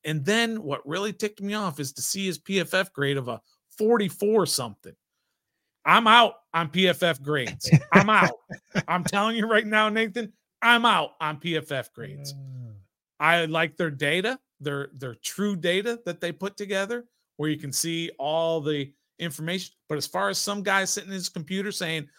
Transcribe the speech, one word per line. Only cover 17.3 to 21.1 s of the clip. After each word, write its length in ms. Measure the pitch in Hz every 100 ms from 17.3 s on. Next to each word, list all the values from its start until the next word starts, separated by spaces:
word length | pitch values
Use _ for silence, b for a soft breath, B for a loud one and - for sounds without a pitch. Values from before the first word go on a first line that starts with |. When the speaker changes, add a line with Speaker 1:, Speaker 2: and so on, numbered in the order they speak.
| -
Speaker 1:
where 140 | 151
you 80 | 151
can 140 | 147
see 380 | - 170 165 165 -
all 420 | 139 160 165 165
the 320 | 147 147 139 _ _ -
information. 560 | 170 143 160 185 185 _ -
But 100 | 151
as 80 | 143
far 220 | 180 196
as 100 | 190
some 240 | - 208
guy 220 | 196 196 190
sitting 240 | - 185